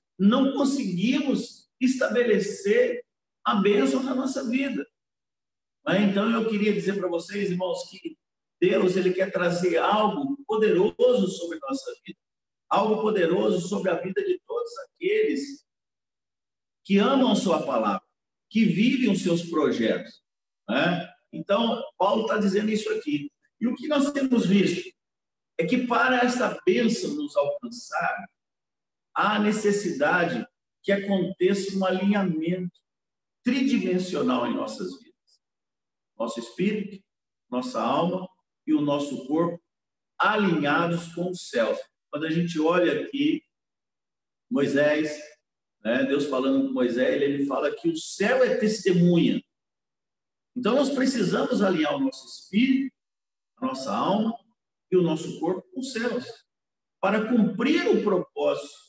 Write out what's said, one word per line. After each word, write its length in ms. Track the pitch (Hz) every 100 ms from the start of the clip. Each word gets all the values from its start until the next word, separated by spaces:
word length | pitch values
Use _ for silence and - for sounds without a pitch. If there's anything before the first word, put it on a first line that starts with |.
| _ -
não 340 | 202 262 269
conseguimos 1120 | 277 277 269 196 175 226 294 277 214 - - _ -
estabelecer 1200 | 254 - 214 233 233 196 - - 202 240 254 - - _ _ _
a 120 | - 202
bênção 480 | 196 233 269 262
na 100 | 254
nossa 340 | 254 254 - 226
vida. 400 | 262 277 - - _ _ _ _ _ _ _ _ _
Mas 180 | 151 190
então 260 | 208 202 226
eu 180 | 226 220
queria 240 | 202 214
dizer 280 | 175 180 196
para 80 | 175
vocês, 420 | 170 180 202 180
irmãos, 400 | 175 185 - -
que 260 | 190 330 - _ _ _ -
Deus, 340 | 185 208 185 185
ele 160 | 180
quer 200 | 190 190
trazer 460 | 185 175 175 180 160
algo 600 | 160 214 214 147 135 - -
poderoso 840 | 440 208 170 - - - - 185
sobre 300 | - - 320
a 100 | 269
nossa 240 | 269 - - -
vida, 140 | - _ _ _ _ -
algo 320 | 180 214 214
poderoso 680 | 214 190 165 190 214 180 -
sobre 220 | 196 180
a 100 | 165
vida 240 | 185 -
de 160 | - 359 -
todos 260 | 466 - -
aqueles 880 | 539 _ 359 440 427 269 277 - _ _ _ _ _ _ _ _ _ _ _ _
que 160 | - 196
amam 360 | 240 277 240 202
sua 300 | 180 156 139
palavra, 400 | 120 107 101 - _ _ _ _
que 160 | 220
vivem 480 | 190 165 254 262 220
os 120 | 185
seus 180 | 175 170 -
projetos, 720 | 156 135 120 110 - - - _ _ _ _ -
né? 400 | 123 175 170 180 - _
Então, 480 | - - 208 226 - - -
Paulo 300 | 196 220 214
tá 100 | 220
dizendo 340 | 202 202 214
isso 200 | 214 427
aqui. 400 | 440 302 285 285 _ _ -
E 60 | 240
o 80 |
que 140 | - 302
nós 240 | 294 277
temos 340 | 277 262 233 175
visto 460 | 202 - - - - _ _ _ _ _ -
é 80 | 170
que 220 | 247 247
para 300 | 233 254 247
essa 420 | 247 - 214 - 180
bênção 500 | 233 220 - - 147
nos 200 | 143 -
alcançar, 880 | 143 - 120 - - - - - - _ _ _ _ _ _ _ _ -
há 240 | 196 214
necessidade 1040 | 208 - 208 202 180 139 151 180 170 - - _ _ _
que 80 | -
aconteça 840 | 196 202 190 170 - 185 202 - 190
um 80 | 185
alinhamento 920 | 185 202 208 185 156 165 185 180 - _ _ _ _ _ _
tridimensional 1000 | 247 269 - 208 185 180 - 147 127 123 123
em 80 |
nossas 460 | - - - 92 90
vidas. 420 | _ _ _ _ _ _ _ _ _ _ _ -
Nosso 220 | - -
espírito, 600 | - - 196 214 - - _ _ _ _ -
nossa 320 | 123 127 113
alma 460 | 113 147 180 180 180 _ _ _ -
e 60 |
o 80 | 151
nosso 440 | 143 143 143 127 -
corpo 380 | 156 170 170 _ _ _ _ _ -
alinhados 920 | 185 214 196 156 143 156 170 170 -
com 160 | 170 180
os 200 | - -
céus. 300 | - 110 - - _ _
Quando 160 | 147 160
a 40 |
gente 300 | 170 170 156
olha 440 | 156 180 165 -
aqui, 380 | - 196 151 - - _ _ _ _ _ _ _ _ _ -
Moisés, 680 | 131 135 139 147 151 151 - - - _ _ _ _
né, 220 | 110 127
Deus 220 | 135 139 -
falando 420 | 131 135 135 135
com 60 |
Moisés, 420 | 127 120 120 139 143
ele, 80 |
ele 220 | 143 143 139
fala 280 | 135 147
que 140 | 147 170
o 80 | 160
céu 480 | - - 208 262
é 140 | 247 -
testemunha. 840 | 214 - 196 175 175 170 - - - _ _ _ _ _ _ _ _ _ _
Então, 220 | 247 202 269
nós 140 | 269
precisamos 720 | 247 262 240 170 226 - 202
alinhar 340 | 196 160 147 139
o 60 |
nosso 240 | 135 - -
espírito, 680 | - - 202 269 269 269 - _ _ _ _ _ -
a 120 | 262
nossa 280 | - - 107
alma 400 | 151 214 226 - _ _ _ _ -
e 60 | 185
o 40 |
nosso 380 | 165 156 170 -
corpo 260 | - - -
com 80 | 262
os 140 | -
céus, 320 | 226 240 247 - - _ _ _ _ _ _
para 260 | 190 214 220
cumprir 580 | 233 185 - 262 349 -
o 160 | -
propósito 720 | 202 180 - 440 - - 294 -